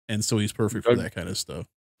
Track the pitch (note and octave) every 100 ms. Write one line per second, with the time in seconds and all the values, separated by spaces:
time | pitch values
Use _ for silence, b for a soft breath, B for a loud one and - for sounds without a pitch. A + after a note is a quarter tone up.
0 | - G#2 G#2+ A2 G#2 - G#2+ G#2 A#2+ A#2
1 | E2+ - F2 F#2+ - D#2 - _ _ _